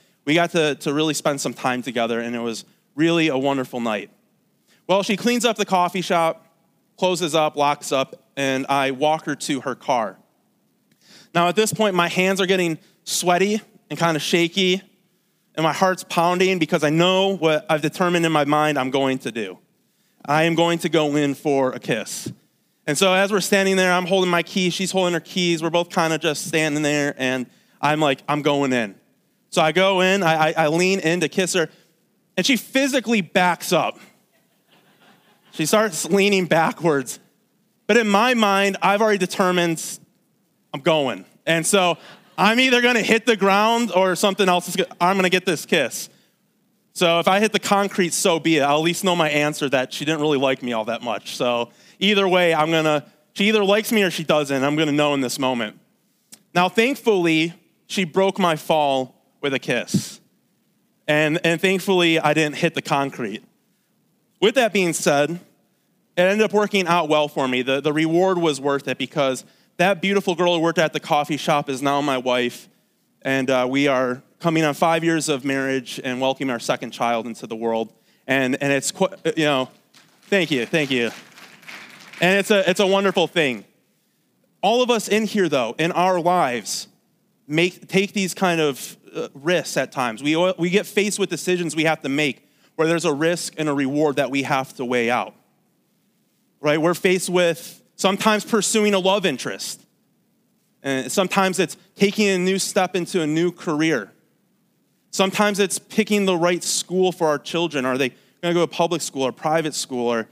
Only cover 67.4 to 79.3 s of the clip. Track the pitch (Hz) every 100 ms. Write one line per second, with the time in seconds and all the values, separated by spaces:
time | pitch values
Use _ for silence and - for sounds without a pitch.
67.4 | 131 127 127 139 147 151 160 165 190 180
68.4 | 165 135 143 139 135 127 127 151 135 127
69.4 | - _ _ - 180 190 196 196 190 165
70.4 | 175 170 165 165 156 151 - 151 147 143
71.4 | - 147 143 131 139 143 147 131 123 123
72.4 | 123 - - _ _ _ _ _ 139 135
73.4 | 131 127 127 135 143 131 127 127 - _
74.4 | 170 160 156 139 170 165 165 165 151 139
75.4 | 135 135 135 135 - - 135 123 131 131
76.4 | 135 120 - 127 120 - 120 117 117 110
77.4 | 113 113 117 113 110 _ _ _ - 135
78.4 | 127 135 143 139 - - 190 - 165